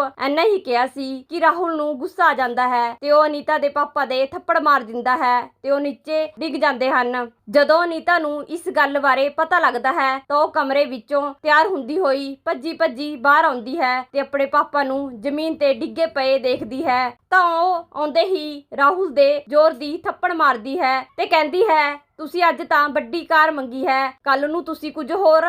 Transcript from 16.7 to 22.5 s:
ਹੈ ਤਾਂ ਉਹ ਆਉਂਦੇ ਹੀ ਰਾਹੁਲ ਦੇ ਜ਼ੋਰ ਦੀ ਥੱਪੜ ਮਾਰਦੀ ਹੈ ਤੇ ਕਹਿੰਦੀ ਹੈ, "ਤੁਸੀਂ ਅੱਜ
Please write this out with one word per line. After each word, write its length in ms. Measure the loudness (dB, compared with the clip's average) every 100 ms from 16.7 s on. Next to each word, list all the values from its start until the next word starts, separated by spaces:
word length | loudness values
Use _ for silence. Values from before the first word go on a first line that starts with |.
| -4
ਹੈ 340 | -2 0 -2 -6 _
ਤਾਂ 320 | 2 2 2
ਉਹ 260 | 0 0 -4 -6
ਆਉਂਦੇ 280 | -2 0
ਹੀ 400 | 0 -2 -4 -12 -10 0
ਰਾਹੁਲ 360 | 2 2 -2
ਦੇ 300 | 2 2 2 0
ਜ਼ੋਰ 220 | 4 4
ਦੀ 260 | 2 -6 -6
ਥੱਪੜ 360 | -8 -4 -4
ਮਾਰਦੀ 460 | 2 2 0 -4 -2
ਹੈ 220 | 0 -2 -4 -6
ਤੇ 80 | 0
ਕਹਿੰਦੀ 380 | 2 2 2
ਹੈ, 320 | 2 4 2 -4 _ -16
"ਤੁਸੀਂ 260 | -8 0
ਅੱਜ 120 | 2